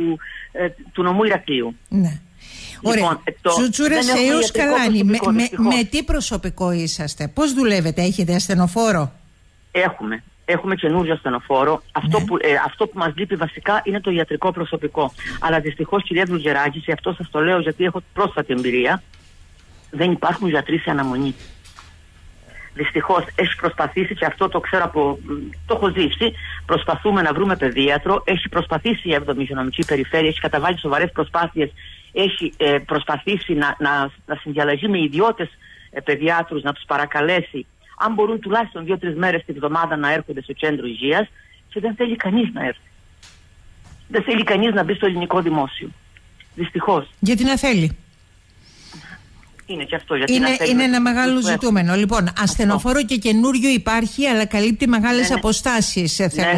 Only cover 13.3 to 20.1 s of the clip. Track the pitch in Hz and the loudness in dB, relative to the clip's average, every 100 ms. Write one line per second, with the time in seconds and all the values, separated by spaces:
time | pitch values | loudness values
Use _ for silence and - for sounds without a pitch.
13.3 | 180 165 - - 214 202 202 190 170 156 | -4 -4 -4 -2 0 0 -2 0 0 0
14.3 | 151 185 175 160 160 147 160 135 - - | -2 -2 -2 -4 -4 -4 -2 -2 -4 -12
15.3 | - 160 160 151 143 156 202 - 175 185 | -4 0 0 0 -4 -2 -2 0 0 0
16.3 | 175 147 139 147 156 156 156 190 175 170 | 0 0 0 0 -2 -4 -4 -4 -6 -4
17.3 | 151 165 180 156 151 180 175 - 175 202 | 0 2 2 0 0 -2 -2 -6 -2 -2
18.3 | 156 139 127 123 123 123 185 - - - | -2 -2 -2 0 2 2 0 -6 -20 -20
19.3 | - - - - - - 139 180 | -20 -20 -20 -20 -20 -10 -2 0